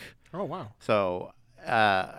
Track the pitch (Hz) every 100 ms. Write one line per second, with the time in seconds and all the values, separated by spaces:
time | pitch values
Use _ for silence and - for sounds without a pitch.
0 | - - _ 170 175 180 110 - - 107
1 | 95 90 - - _ - 160 117 107 95
2 | -